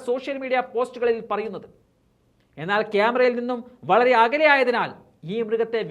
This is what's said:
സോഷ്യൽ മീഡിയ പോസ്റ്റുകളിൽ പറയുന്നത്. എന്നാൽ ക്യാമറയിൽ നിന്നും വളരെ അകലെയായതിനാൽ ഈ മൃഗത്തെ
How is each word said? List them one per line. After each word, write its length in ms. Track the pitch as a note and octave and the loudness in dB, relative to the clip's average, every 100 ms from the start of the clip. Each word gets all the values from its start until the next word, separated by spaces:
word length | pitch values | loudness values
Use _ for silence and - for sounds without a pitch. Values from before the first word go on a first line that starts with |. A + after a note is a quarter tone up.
| B3 | -2
സോഷ്യൽ 300 | B3+ C#4 C4+ | -4 -4 -8
മീഡിയ 160 | C4 B3+ B3 | -2 -2 -2
പോസ്റ്റുകളിൽ 440 | A3 B3 B3 A#3 A#3 A3 | -4 -4 -2 -2 0 -2
പറയുന്നത്. 360 | G#3 A3 F3 - _ _ _ _ _ _ _ _ - | -6 -6 -10 -16 _ _ _ _ _ _ _ _ -10
എന്നാൽ 180 | E3 G#3 G#3+ G#3 | -4 -2 0 2
ക്യാമറയിൽ 380 | A3 B3 B3+ A#3+ | 2 2 2 0
നിന്നും 200 | A#3+ B3 - - D3+ | -4 -6 -10 -8 2
വളരെ 220 | G3+ B3 A#3+ | 4 6 4
അകലെയായതിനാൽ 680 | A#3 D4 D#4 C#4 B3 A#3 D#3 - - _ D#3 | 4 4 4 4 2 0 -2 -8 -20 _ -8
ഈ 20 | A3 G#3+ | -6 -2
മൃഗത്തെ 320 | A3+ A3+ A3+ F3 | -2 -2 -4 -4